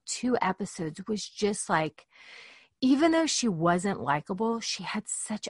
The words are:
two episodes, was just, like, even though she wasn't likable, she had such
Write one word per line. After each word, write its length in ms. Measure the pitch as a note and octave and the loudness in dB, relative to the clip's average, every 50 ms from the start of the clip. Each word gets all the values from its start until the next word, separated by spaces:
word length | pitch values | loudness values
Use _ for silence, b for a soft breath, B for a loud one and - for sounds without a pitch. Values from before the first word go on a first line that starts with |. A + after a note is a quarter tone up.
| _ | _
two 320 | - - - - B3+ B3 - | -10 -8 -4 -2 0 0 2
episodes, 600 | - F#3 F#3 - G3+ F3+ - - F3 D#3 D#3 - F#3+ - | 2 0 -2 -2 -6 -8 -8 -6 -8 -6 -8 -8 -6 -6
was 200 | G#3+ G3+ - - | -6 -6 -6 -10
just, 420 | - - G#3 G3+ G#3 - - - | -6 -2 -2 -2 0 -2 -2 0
like, 360 | F#3+ D#3+ D#3+ D#3 - - - B B B B B B B B B B B B B B _ | 0 0 0 0 -4 -10 -18 B B B B B B B B B B B B B B _
even 320 | - B3+ C#4+ C4 D#4 E4+ | 4 4 6 6 6 6
though 140 | E4 E4 E4 | 6 4 4
she 220 | D4 - - - A#3 | 2 0 0 0 0
wasn't 540 | F#3 D#3 E3 F3 F3 F3+ F3 G3+ F#3+ F#2 | 2 2 4 4 4 4 2 0 -2 -2
likable, 580 | G#2 C3 C#3+ D3 - - G3 F#3 A3 A3+ A#3 A#3 | 0 0 0 0 0 -4 -4 -2 0 -2 -2 -2
she 240 | A3 - - - F#3 | -4 -6 -6 -6 -6
had 240 | - - A3 G#3+ - | -6 -6 -6 -6 -6
such 420 | - - - - G#3+ G#3 - | -8 -8 -6 -6 -6 -6 -6